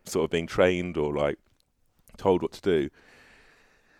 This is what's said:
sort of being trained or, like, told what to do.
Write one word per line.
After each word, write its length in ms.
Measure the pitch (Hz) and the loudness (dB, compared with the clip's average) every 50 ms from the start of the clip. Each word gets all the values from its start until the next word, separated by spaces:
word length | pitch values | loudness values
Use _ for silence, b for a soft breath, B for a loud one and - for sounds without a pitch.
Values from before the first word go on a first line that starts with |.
| _ | _
sort 200 | - - 90 80 | -4 -2 -2 -2
of 60 | - | 0
being 160 | 87 85 82 | 0 -2 -4
trained 500 | - - 104 92 92 92 90 90 90 78 | -2 2 4 4 4 4 2 -4 -4 -4
or, 180 | 80 73 73 73 | -4 -4 -2 -2
like, 240 | 73 73 71 - _ _ _ _ _ _ _ _ _ _ _ _ _ _ - - | -2 -2 -2 -2 _ _ _ _ _ _ _ _ _ _ _ _ _ _ -20 -16
told 260 | - - 98 90 85 | -4 0 2 2 2
what 100 | 82 - | 0 -6
to 80 | - - | -8 -4
do. 300 | - 98 85 78 71 73 b b b b b b b b b b b b b b b b b b b b b | -2 0 0 2 0 -2 b b b b b b b b b b b b b b b b b b b b b